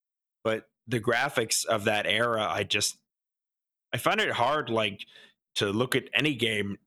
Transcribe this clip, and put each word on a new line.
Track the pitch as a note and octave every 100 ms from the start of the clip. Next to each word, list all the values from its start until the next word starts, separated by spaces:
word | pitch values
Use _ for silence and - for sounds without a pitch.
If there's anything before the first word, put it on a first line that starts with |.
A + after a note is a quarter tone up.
| _ _ _ _
But | A2 A2 - _ -
the | A#2
graphics | A2+ A#2 C#3 C3 A2+ -
of | - A2
that | G#2 G#2 E2+
era, | G#2+ A#2+ A2 F#2+
I | G2
just, | G2 G#2 - - _ _ _ _ _ _ _ _ _
I | A#2
find | D#3+ G#3
it | F3
hard, | A#2 A#2+ D3+ B2+
like, | A2+ G#2+ F#2+ - - - _ _ -
to | G#2
look | G#2 B2+ C3
at | -
any | G#2+ D3+ B2
game | A2+ G#2+ G2+ G2